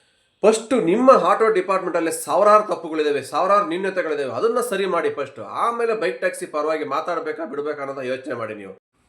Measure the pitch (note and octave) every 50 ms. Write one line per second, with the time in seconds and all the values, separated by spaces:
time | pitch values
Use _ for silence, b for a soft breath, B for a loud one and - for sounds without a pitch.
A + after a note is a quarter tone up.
0 | b b b b b b b b - G#3+ A3+ A3+ - - C4+ A#3 E3 E3 F#3 A#3
1 | B3+ C4 B3+ G3 E3 F3+ G#3 G#3 A3+ A3 - F#3 - G3 F#3+ F#3 F3+ F3 E3 E3+
2 | E3 E3 D#3+ - - D3+ D3 F3 G3+ G#3 G#3+ G#3+ G3+ - E3+ - - D3+ D#3+ D#3
3 | D3+ D3 C#3+ C3 - - C#3+ D3+ F3+ F#3+ G3+ G3+ G3+ - E3+ F#3 G3 F#3 F#3 F#3
4 | D#3+ D#3+ D3 C#3+ C#3 B2 A2+ B2 F3+ A#3 A#3 B3 - - G3 F#3+ G3 F#3 F3 E3+
5 | D#3 C#3+ D3 D3 C3+ - - A2 G#2 G2 G#2+ C#3 G3 A#3 A#3 A#3 A#3 A3+ A3 -
6 | E3 F#3 - - F#3+ F3+ F3+ - F3+ E3 - D3+ D3 D#3 D#3+ D#3 D3 C3+ C3+ D#3
7 | D#3+ F3 E3+ E3 D#3 D#3 D3+ D#3+ E3 - C#3 C#3+ C#3+ D3+ D3 C#3+ C#3 C3+ C3+ C#3
8 | C3 B2 C3 B2+ B2+ D3 B2+ A#2 A2+ G#2+ G#2+ G#2 G2 F#2+ F#2 - _ _ _ _
9 | _